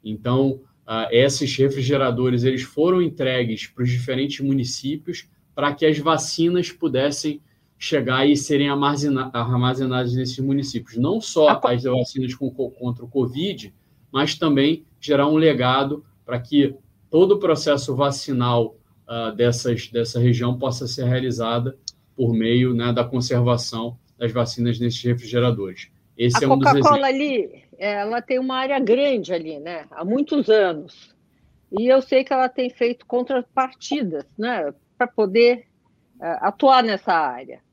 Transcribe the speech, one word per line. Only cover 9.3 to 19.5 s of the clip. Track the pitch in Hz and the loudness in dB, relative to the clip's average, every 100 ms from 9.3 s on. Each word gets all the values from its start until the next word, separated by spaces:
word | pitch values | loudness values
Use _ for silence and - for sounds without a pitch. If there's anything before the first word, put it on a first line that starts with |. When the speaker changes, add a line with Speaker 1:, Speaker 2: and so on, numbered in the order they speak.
Speaker 1:
armazenadas | 120 113 123 123 131 131 127 123 | -4 -2 2 2 0 -2 -2 -2
nesses | 127 127 131 | -2 -4 -4
municípios. | 135 139 139 117 - 113 | -2 -2 -2 -8 -8 -2
Não | 135 220 | 0 0
só | - 170 151 | -2 2 4
Speaker 2:
A | - | 4
co- | - | 0
Speaker 1:
as | 120 | 0
vacinas | 127 127 120 135 127 | 0 -2 -2 -4 -6
com | 127 135 | -6 -8
co-, | 127 127 | -6 -8
contra | - 123 120 120 | -6 -10 -8 -6
o | |
covid, | 139 120 127 190 135 104 _ _ _ _ | -4 -2 -2 -6 -6 -14 _ _ _ _
mas | 135 151 - | -2 -2 0
também | 165 139 143 160 _ _ | 0 2 2 0 _ _
gerar | - 143 147 | -2 2 2
um | 156 | 4
legado | 160 123 127 131 139 147 - _ - | 4 4 2 2 0 -4 -12 _ -8
pra | 120 | -8
que | - 147 139 - _ _ _ | 0 2 2 -2 _ _ _
todo | 156 185 | 4 4
o | 202 | 4
processo | 175 151 151 143 - 127 | 2 0 2 0 0 -2
vacinal, | 139 135 - 127 120 120 110 - _ _ - | 0 -2 -4 -2 2 2 0 -4 _ _ -12
ah, | 117 113 | -8 -6
dessas, | 107 120 | 0 2